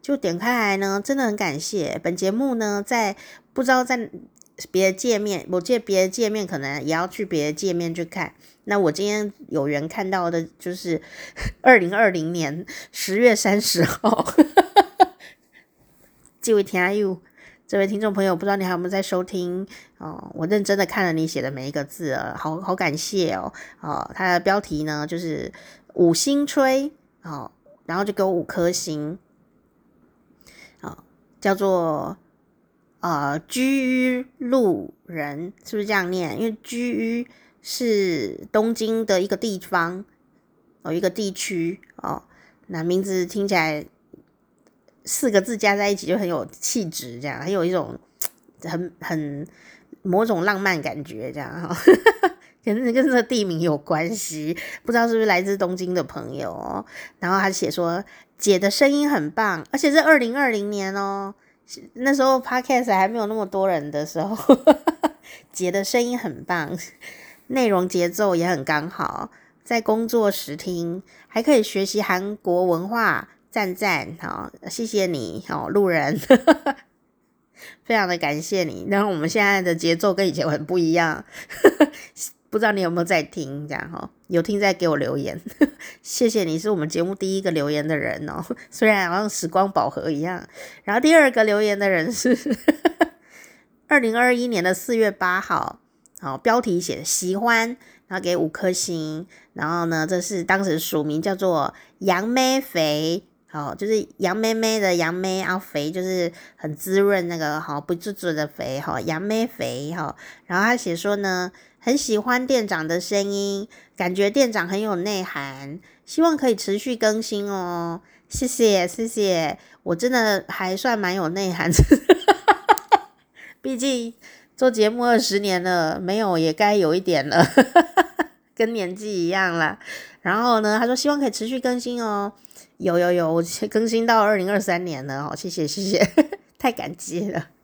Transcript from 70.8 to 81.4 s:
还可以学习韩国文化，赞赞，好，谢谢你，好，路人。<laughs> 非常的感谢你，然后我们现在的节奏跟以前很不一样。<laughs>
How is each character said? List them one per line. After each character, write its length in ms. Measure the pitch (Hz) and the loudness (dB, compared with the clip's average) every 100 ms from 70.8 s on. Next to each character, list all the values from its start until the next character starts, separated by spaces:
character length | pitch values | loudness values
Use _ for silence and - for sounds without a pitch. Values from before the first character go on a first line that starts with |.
| 170 180 - - - | -4 -6 -10 -20 -6
还 160 | 226 | -2
可 100 | 233 | 4
以 120 | 269 | 4
学 200 | 214 196 | 4 -2
习 160 | 196 208 | 0 -2
韩 360 | 202 185 196 208 | 0 -2 -2 -6
国 300 | - 175 185 | 0 2 4
文 220 | 165 190 | 2 0
化， 400 | 233 214 127 - _ _ | 0 0 0 -4 _ _
赞 240 | 233 196 | -4 -4
赞， 420 | 180 208 160 - 165 | -2 0 0 -4 -10
好， 320 | - - - - - | -10 -10 -10 -14 -14
谢 160 | - 226 | -8 -2
谢 200 | 208 185 | 0 0
你， 380 | 156 104 90 - | -2 -6 -8 -8
好， 200 | 156 120 | -6 -2
路 200 | 208 196 | 2 4
人。 280 | 165 143 175 - 254 - 311 - - _ _ _ | 2 2 -2 6 6 8 4 2 -6 _ _ _
<laughs> 760 | _ _ _ _ _ - - | _ _ _ _ _ -20 -20
非 100 | - | -2
常 140 | 226 190 | 0 2
的 100 | 175 | 0
感 240 | 156 147 | 0 -2
谢 220 | 160 196 | -2 0
你， 240 | 165 92 87 | 0 -4 0
然 140 | 202 | 0
后 80 | 208 | 2
我 40 | 175 | 0
们 120 | 160 | 0
现 160 | 220 | 2
在 160 | 202 196 | 2 2
的 140 | 180 | 2
节 220 | 165 165 165 | 0 2 2
奏 180 | 208 | 2
跟 140 | 180 190 | 2 0
以 20 | |
前 180 | 156 156 | 0 -2
很 160 | 147 | -2
不 140 | 151 180 | -2 0
一 140 | 160 | 2
样。 320 | 170 165 151 - | 2 2 -2 -10
<laughs> 40 | - | -18